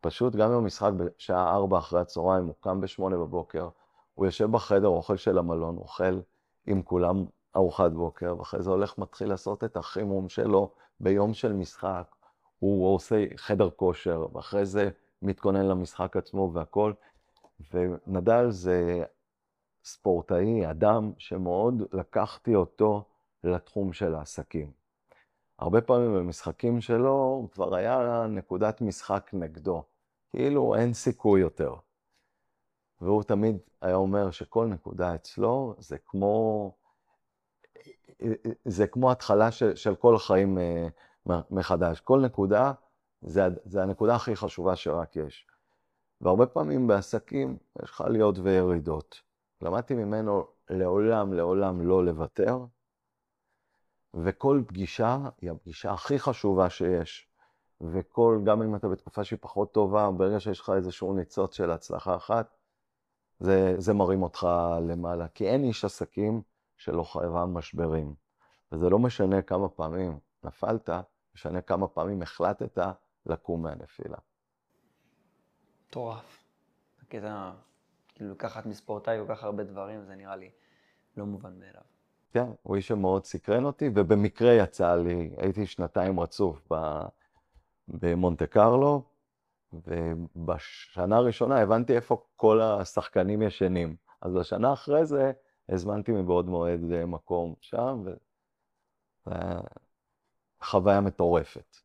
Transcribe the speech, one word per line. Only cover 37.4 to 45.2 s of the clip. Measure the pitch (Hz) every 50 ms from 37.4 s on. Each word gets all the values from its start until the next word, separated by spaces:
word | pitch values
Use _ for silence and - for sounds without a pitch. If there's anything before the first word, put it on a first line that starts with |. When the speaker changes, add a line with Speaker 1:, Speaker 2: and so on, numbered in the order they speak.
| _ _ _ _ _ _ _ - - - - _ _ - - _ - 113 110 - _ 113 - _ _
Speaker 1:
זה | 120 92 90 104
כמו | 98 - 120 131 127
התחלה | 127 127 - - 104 101 107 117
של, | 113 - 123 107 90
של | - - 107 95
כל | - - 120 117
החיים, | 107 - - 98 95 98 98 95
אה, | 92 87 85 85 85 85 82 - _ _ _ _ _ _ - 87 85 78 _
מחדש. | 98 95 92 - 92 85 90 85 82 -
כל | _ - 131 139
נקודה | 135 123 - - 98 95 104 104 127 139 135 - _ _ _ _ _ _ _ _
זה | - - 78 95 95
ה-, | 92 90 - -
זה | 95 92 98 92
הנקודה | 98 95 - 110 107 120
הכי | 117 - 127 107
חשובה | 98 107 87 - - 85 92 92
שרק | - - 85 76 85 82 - _
יש. | 82